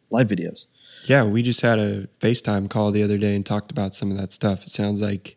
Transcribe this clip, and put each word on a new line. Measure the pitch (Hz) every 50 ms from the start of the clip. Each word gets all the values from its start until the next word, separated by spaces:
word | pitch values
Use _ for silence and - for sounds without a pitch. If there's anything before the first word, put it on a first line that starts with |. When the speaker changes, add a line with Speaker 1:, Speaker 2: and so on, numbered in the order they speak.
| _ -
Speaker 1:
live | 110 120 131
videos. | 101 104 87 85 82 - - - - _ _ - - - - -
Speaker 2:
Yeah, | - 135 139 117
we | 104 101 117 120
just | 123 117 -
had | - 120 113 107
a | 107 104 101 101 98 - _ -
FaceTime | - 110 117 - - 110 104 98 98 101
call | - 110 107 104
the | 101 104 104
other | 104 104
day | 101 104 104 101
and | 101 98
talked | - 104 104 104 -
about | - - 98 98 -
some | - 104 101
of | 98 98
that | 98 90 -
stuff. | - - 104 95 90 -
It | -
sounds | - - 104 101 104 101
like | 104 101 101 95 - - -